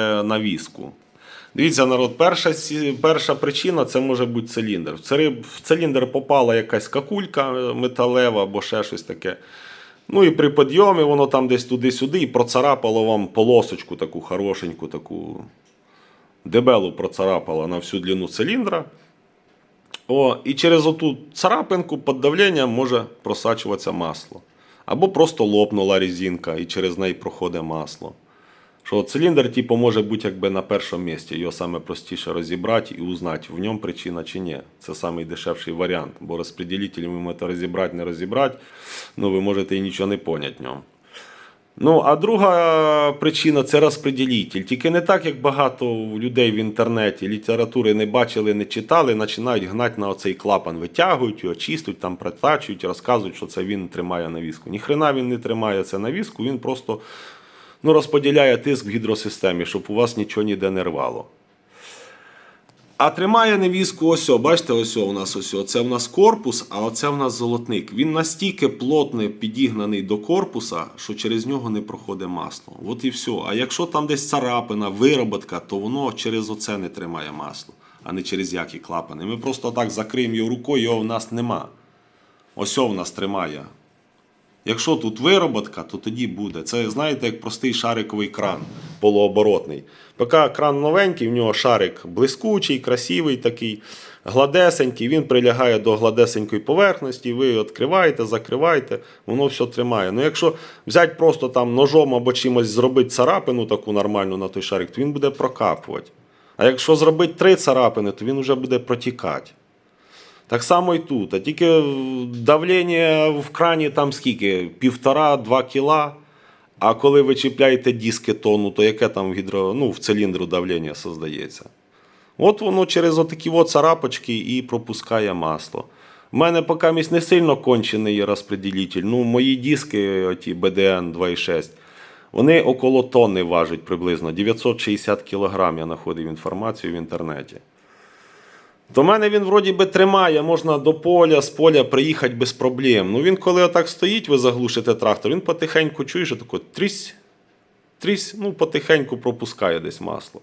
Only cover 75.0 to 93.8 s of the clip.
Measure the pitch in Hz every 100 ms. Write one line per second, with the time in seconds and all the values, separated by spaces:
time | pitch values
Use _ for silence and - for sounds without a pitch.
75 | 131 147 110 101 - 87 - 98 104 139
76 | 135 117 117 113 107 107 - 104 90 -
77 | 87 82 76 73 73 - - - _ _
78 | - 92 92 95 90 87 82 85 - 85
79 | 80 76 90 117 123 127 120 120 117 107
80 | 107 127 120 113 113 123 120 143 113 113
81 | 110 113 110 117 120 95 - - _ _
82 | _ _ _ _ _ - 101 - 127 104
83 | 87 - 98 101 82 76 76 - _ _
84 | _ _ _ _ _ _ - 113 - 160
85 | 113 107 151 196 165 110 101 - 85 131
86 | 117 113 120 90 101 82 78 120 110 107
87 | 151 135 120 113 117 - 131 117 117 113
88 | 107 107 101 - 101 85 - - - -
89 | 104 104 104 98 107 95 - 71 - -
90 | - - 120 160 147 - 147 143 147 170
91 | 196 170 117 120 113 104 131 113 95 -
92 | 87 87 135 131 220 208 - 135 123 123
93 | - 180 160 127 120 120 117 107